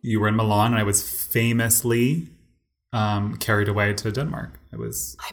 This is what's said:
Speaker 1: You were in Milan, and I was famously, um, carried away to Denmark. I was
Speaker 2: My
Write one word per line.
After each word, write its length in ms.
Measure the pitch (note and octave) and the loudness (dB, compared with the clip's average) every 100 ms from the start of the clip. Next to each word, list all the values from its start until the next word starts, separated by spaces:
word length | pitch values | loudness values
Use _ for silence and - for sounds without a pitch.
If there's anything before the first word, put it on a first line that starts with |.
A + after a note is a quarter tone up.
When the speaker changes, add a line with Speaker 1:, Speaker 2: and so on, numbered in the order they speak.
Speaker 1:
You 180 | A#2+ A2 | 0 2
were 80 | G#2+ | 4
in 60 | |
Milan, 360 | A2 A2 G#2 A2+ | 2 2 4 4
and 80 | A#2 | 2
I 40 | |
was 200 | G#2 G2+ | 2 0
famously, 1300 | - - - A#2 A#2 A#2 A2+ - A#2+ A#2 A#2+ E3 - - _ _ _ _ _ | -2 -8 -2 0 2 2 2 2 2 2 2 0 -6 -18 _ _ _ _ _
um, 420 | A#2+ G#2 G#2 G2+ A2+ | -2 0 0 -2 -4
carried 300 | - G#2 G2+ | 0 2 2
away 240 | G2+ G2+ | 0 0
to 180 | G2+ A2 | 0 -4
Denmark. 480 | G#2+ D3+ - - - _ | -4 -4 -6 -10 -16 _
I 40 | - | -12
was 380 | A1+ - - - | -10 -8 -10 -12
Speaker 2:
My 100 | - | -16